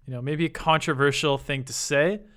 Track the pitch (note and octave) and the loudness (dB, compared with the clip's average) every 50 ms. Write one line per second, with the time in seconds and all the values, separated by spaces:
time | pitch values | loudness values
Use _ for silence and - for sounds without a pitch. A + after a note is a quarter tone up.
0 | _ C3 B2+ A#2+ B2 C#3+ D3+ D3+ E3+ D#3 - - - D#3+ D#3+ D#3 - E3 D3 C3 | _ -12 -10 -8 -4 -4 -2 0 -2 -2 -2 -2 2 2 2 2 2 0 0 2
1 | C#3 C#3+ C3+ - D#3 D3 C#3 C3 - - C#3+ C3+ B2+ - A#2+ - - - D3+ C#3+ | 2 2 2 2 0 0 0 0 -2 -6 -6 -6 -6 -8 -8 -8 -4 0 2 4
2 | D3+ F3+ G#3 G#3 - - - | 4 4 2 -2 -6 -14 -20